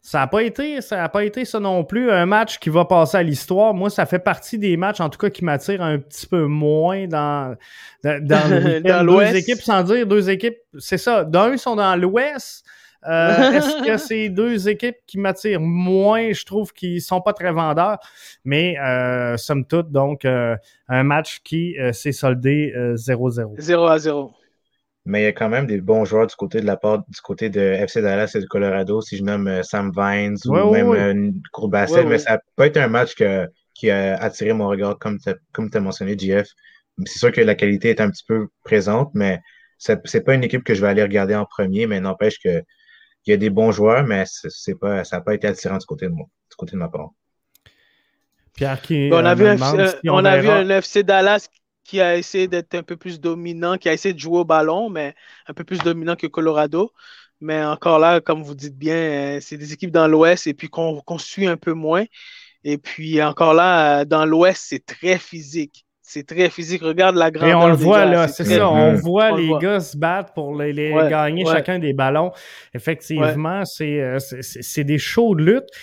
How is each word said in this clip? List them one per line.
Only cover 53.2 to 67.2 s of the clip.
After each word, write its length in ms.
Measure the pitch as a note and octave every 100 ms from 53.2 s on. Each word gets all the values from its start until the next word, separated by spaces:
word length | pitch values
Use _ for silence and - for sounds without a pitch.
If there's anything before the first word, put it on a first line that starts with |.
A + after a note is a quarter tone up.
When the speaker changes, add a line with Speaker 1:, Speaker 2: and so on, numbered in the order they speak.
| E3 E3 E3+ E3 E3+ F3+
Speaker 2:
qui 120 | F3
a 40 |
essayé 200 | D#3+ G3
de 60 | E3+
jouer 200 | D3 F3
au 60 | E3
ballon, 440 | D#3+ D#3 F3 A3+
mais 240 | E3+ C#3+ - _ - -
un 60 |
peu 120 | D#3 E3
plus 140 | F3+
dominant 360 | E3+ E3 E3 E3+
que 120 | D#3+
Colorado. 640 | - D#3+ D3+ D3+ D#3+ A3+ _ - - _ _
Mais 200 | D3+ D#3
encore 380 | D3+ D3+ F3 D#3+
là, 220 | E3 E3+
comme 200 | D#3+ D#3
vous 140 | D3 C#3+
dites 220 | D3 C3+
bien, 180 | D3+ E3
euh, 420 | D#3+ D3 C#3 C#3+
c'est 160 | - D3+
des 160 | D3
équipes 180 | D3+ F#3
dans 160 | E3 D#3+
l'Ouest 400 | D#3 E3 F3+ -
et 60 |
puis 160 | C#3+ D#3
qu'on, 320 | - E3 D3+
qu'on 160 | - E3+
suit 280 | - - G3
un 120 | E3+
peu 160 | -
moins. 320 | D#3+ D#3 E3+ A3+ - - - - _
Et 140 | D3 D3
puis 440 | - - D#3 D#3
encore 320 | D3+ D3 E3
là, 460 | D#3+ F3+ F3 D3+ C#3+
euh, 60 | D3
dans 200 | D#3 D#3
l'Ouest, 380 | D#3+ F3+ F#3 -
c'est 160 | C3+ -
très 320 | - F3 F3+
physique. 680 | - E3+ C#3+ D#3+ D3 _ _ _ _
C'est 220 | D3+ C#3+
très 220 | E3 F3+
physique. 340 | - D#3+ F3+
Regarde 320 | D#3+ E3 F#3+
la 140 | F3+